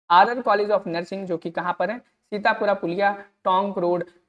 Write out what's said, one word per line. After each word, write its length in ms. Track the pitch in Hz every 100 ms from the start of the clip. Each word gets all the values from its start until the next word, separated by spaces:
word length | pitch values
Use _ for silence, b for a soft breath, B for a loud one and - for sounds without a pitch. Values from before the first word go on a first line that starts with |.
| -
आरआर 260 | 175 214 247
College 340 | 240 202 202
of 120 | 202
Nursing, 440 | 202 165 175 196 190
जो 120 | 165
कि 140 | -
कहाँ 240 | 170 175 -
पर 120 | 180
है, 80 | 247
सीतापुरा 760 | - _ _ 208 226 220 208
पुलिया, 520 | 196 170 180 202 202 - _
टोंक 340 | 190 185 202 190
रोड, 260 | 175 175 175 B